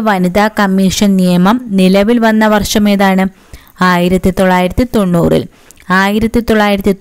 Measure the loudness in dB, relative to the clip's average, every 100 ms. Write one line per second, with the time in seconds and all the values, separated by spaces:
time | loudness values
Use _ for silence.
0 | 0 0 0 0 -2 0 -2 0 0 0
1 | 0 2 2 2 2 0 -2 0 2 2
2 | 2 2 2 2 2 0 0 -2 0 2
3 | 0 0 -2 -6 -20 -20 -18 -4 0 0
4 | 0 0 -2 0 0 0 0 -2 -2 -2
5 | 0 0 0 0 -4 _ -20 -18 -4 -2
6 | 0 -2 -2 -2 0 0 0 0 -2 0